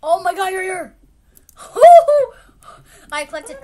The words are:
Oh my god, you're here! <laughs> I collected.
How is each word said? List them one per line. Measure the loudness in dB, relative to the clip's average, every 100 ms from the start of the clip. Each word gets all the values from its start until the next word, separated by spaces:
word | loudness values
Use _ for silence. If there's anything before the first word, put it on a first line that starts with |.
Oh | -4 -4
my | -4
god, | -6 -8
you're | -8
here! | -10 -12 -14 _ _ _ _
<laughs> | _ _ -20 -20 2 6 8 6 -2 -4 -10 -20 _ -20 -20 -20 -20 -18
I | -16 -14
collected. | -16 -18 -20